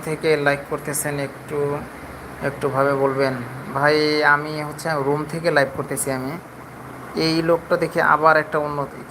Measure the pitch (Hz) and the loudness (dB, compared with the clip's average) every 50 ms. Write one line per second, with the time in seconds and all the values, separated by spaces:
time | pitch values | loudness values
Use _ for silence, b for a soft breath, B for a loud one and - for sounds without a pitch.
0 | - 160 156 151 - 160 156 147 143 143 143 143 - - 156 143 - 151 139 143 | -2 -6 -4 0 2 2 2 4 4 2 2 0 -2 -6 -6 -6 -4 -4 -4 -4
1 | - 147 143 143 139 139 - - - - 151 147 143 143 147 147 - - - - | -4 -4 -4 -4 -4 -6 -8 -10 -10 -6 -4 -2 -2 -2 -2 -4 -8 -10 -14 -16
2 | - - - - - - - - 147 139 143 - 147 139 131 135 139 143 139 135 | -16 -16 -14 -14 -16 -14 -10 -4 -4 -4 -4 -2 -2 0 2 4 4 4 4 4
3 | 135 135 131 135 139 131 127 123 120 120 127 131 139 - 135 135 143 147 151 151 | 2 2 2 2 2 0 0 -2 -6 -8 -10 -12 -10 -6 0 2 4 4 6 6
4 | 151 151 151 151 151 147 147 147 151 156 156 151 147 147 151 151 - 165 156 143 | 4 2 2 4 6 6 6 4 2 -2 -6 -6 -6 -6 -6 -6 -4 -2 0 0
5 | 135 139 147 151 151 151 170 165 160 170 151 147 135 135 - 151 135 - 139 135 | 2 2 0 0 -2 -4 -4 -2 0 2 4 4 2 2 0 -4 -6 -4 -4 -4
6 | - 139 131 131 127 135 160 180 - - - - - - - - - - - - | -2 -2 -2 -4 -4 -6 -8 -8 -12 -14 -16 -16 -16 -16 -16 -16 -16 -16 -14 -14
7 | - - - - 160 160 160 165 165 165 170 165 - - 180 170 165 156 - 165 | -12 -8 -2 0 0 2 2 2 4 4 2 2 2 0 0 0 0 0 2 2
8 | 156 156 151 151 156 160 156 156 151 151 - 151 147 147 147 143 139 - - - | 4 4 6 6 6 6 6 4 2 0 -2 -2 -2 -2 -2 -4 -4 -6 -8 -14
9 | - - | -14 -12